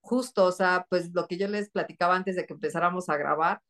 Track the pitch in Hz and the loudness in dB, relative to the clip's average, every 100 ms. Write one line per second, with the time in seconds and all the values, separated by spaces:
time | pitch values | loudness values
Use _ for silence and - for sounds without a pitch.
0 | - 247 247 - 185 180 185 180 - 180 | 0 -2 0 2 2 4 2 2 2 -2
1 | 175 175 170 175 196 208 208 - - - | 0 -4 -2 -4 -2 -4 -4 -6 -6 -2
2 | 175 185 190 185 - 151 151 165 175 180 | 2 2 0 -4 -6 -6 -4 0 0 0
3 | 175 147 143 151 165 202 | -2 -2 0 2 2 0